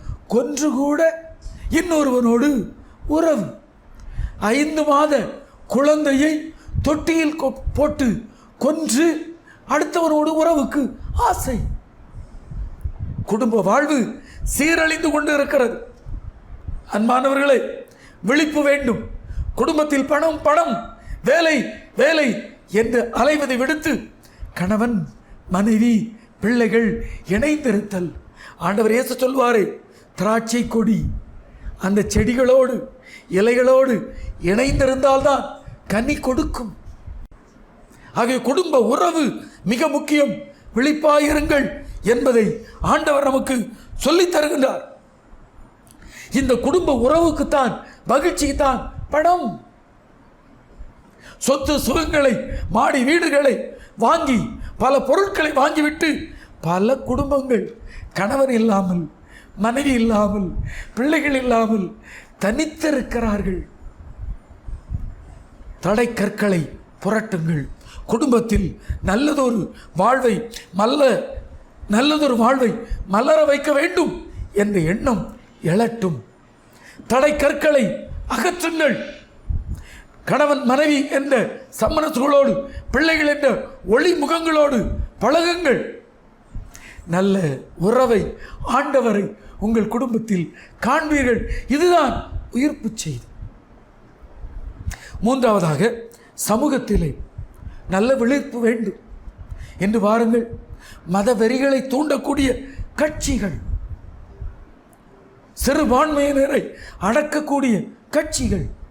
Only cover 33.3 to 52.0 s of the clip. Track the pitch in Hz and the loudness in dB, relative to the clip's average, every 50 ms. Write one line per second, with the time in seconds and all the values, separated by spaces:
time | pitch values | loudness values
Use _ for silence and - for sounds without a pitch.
33.3 | 170 185 208 233 240 247 254 254 262 262 269 262 233 180 - - - - - - | 0 2 2 4 4 4 4 6 6 6 4 4 2 -2 -2 -8 -12 -12 -12 -12
34.3 | - - 170 175 196 233 262 277 285 277 269 262 262 262 262 277 269 269 269 294 | -10 -4 -2 0 2 2 2 0 2 2 2 2 2 2 4 4 4 4 4 2
35.3 | 277 - - - - - - - - - - - 196 214 240 277 294 - - 254 | 2 0 -2 -6 -12 -16 -18 -18 -20 -20 -8 -4 -2 -2 0 -2 -2 -2 -2 -2
36.3 | 254 285 302 302 - - 240 202 - - - - - - - - - - - - | -2 -2 -2 -4 -6 -8 -10 -12 -14 -16 -18 -20 -20 -18 -18 -16 -16 -16 -16 -18
37.3 | - - - - - - - - - - - - - - - - - 190 240 247 | -20 -20 -20 -20 -20 -20 -20 -20 -20 -20 -20 -20 -20 -20 -20 -10 -4 -2 0 0
38.3 | 262 240 247 240 254 381 359 330 302 262 220 214 269 294 349 349 330 330 294 202 | 0 0 0 0 0 0 0 2 2 2 4 2 2 2 2 0 2 0 0 -2
39.3 | - - - - - - - 185 240 233 320 302 277 311 302 - 302 294 285 254 | -2 -6 -12 -16 -20 -8 -4 -2 0 0 0 0 0 -2 -2 0 2 2 2 2
40.3 | 185 - - - - - - - - 220 262 302 302 - - 302 294 294 294 294 | 0 -6 -10 -16 -20 -20 -20 -6 -2 0 0 2 0 2 4 4 4 4 4 4
41.3 | 302 294 294 311 302 285 254 - - - - - - - - 190 240 269 269 269 | 2 0 0 2 2 2 2 0 -4 -8 -12 -14 -14 -4 0 0 2 2 4 4
42.3 | 240 233 214 170 156 - - - - - - 175 247 311 311 311 285 277 277 269 | 4 4 4 2 0 -4 -10 -16 -12 -6 -2 0 0 2 2 2 2 2 2 2
43.3 | 262 269 - - 262 240 196 - - - - - - - - 254 330 370 359 349 | 2 0 0 0 -2 -2 -2 -6 -8 -16 -18 -14 -10 -2 0 2 4 4 4 4
44.3 | - 302 302 302 339 285 247 - - - - - - - - - _ _ _ _ | 2 2 2 2 2 0 0 0 0 -4 -8 -14 -18 -20 -20 -20 _ _ _ _
45.3 | - - - - _ - - - _ _ _ - - - - - - - - - | -20 -20 -20 -20 _ -20 -20 -20 _ _ _ -20 -20 -20 -20 -20 -20 -20 -16 -4
46.3 | - 269 262 254 247 240 - 277 320 359 339 320 277 226 233 262 302 330 339 330 | -2 -2 2 2 0 0 2 0 0 2 2 2 0 2 2 4 4 4 4 2
47.3 | 302 - 277 - 302 285 254 220 151 - - - - - - - - - 339 349 | 2 0 -2 0 2 2 2 0 -2 -6 -10 -18 -20 -14 -4 0 0 2 2 0
48.3 | - - 285 285 277 285 285 269 254 185 165 - - - - - - 302 311 339 | 0 0 -2 -2 0 0 0 0 0 0 -4 -8 -12 -12 -10 -2 -2 2 4 4
49.3 | 359 359 294 214 156 - - - - _ _ _ _ _ _ _ - _ _ - | 2 2 0 -4 -8 -10 -14 -20 -20 _ _ _ _ _ _ _ -20 _ _ -20
50.3 | - _ _ - - - - - - - - - - - - - _ _ - - | -20 _ _ -20 -20 -20 -20 -20 -20 -20 -20 -20 -20 -20 -20 -20 _ _ -20 -20
51.3 | - - - 233 277 277 269 302 294 269 - 226 277 330 | -14 -4 0 0 0 0 0 0 -2 0 0 0 0 0